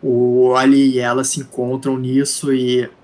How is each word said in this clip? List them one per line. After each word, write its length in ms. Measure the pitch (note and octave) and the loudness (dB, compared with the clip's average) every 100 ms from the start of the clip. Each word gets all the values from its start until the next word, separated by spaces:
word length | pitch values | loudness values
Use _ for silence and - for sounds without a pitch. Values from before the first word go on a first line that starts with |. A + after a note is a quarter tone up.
o 480 | C3+ A#2+ B2 B2 B2+ | -2 0 2 2 2
Oli 420 | B2+ C3+ C#3 C3+ | 4 4 4 2
e 80 | B2+ | 0
ela 240 | A#2+ B2+ | -2 -2
se 160 | C3 D3 | -4 -8
encontram 580 | B2 - B2 C3 C3+ C3 | -10 -8 -6 -4 -4 -4
nisso 560 | B2+ C3 C#3 - C#3+ | -2 0 -2 -4 -2
e 360 | C3 B2 B2 A#2+ - | -2 0 -2 -2 -10